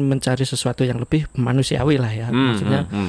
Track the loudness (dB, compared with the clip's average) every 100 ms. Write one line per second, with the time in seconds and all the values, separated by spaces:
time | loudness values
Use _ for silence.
0 | 2 0 0 0 0 -2 -4 0 -2 -2
1 | 0 -2 0 -2 0 2 0 0 2 2
2 | 0 -2 -2 0 2 0 0 0 -2 -2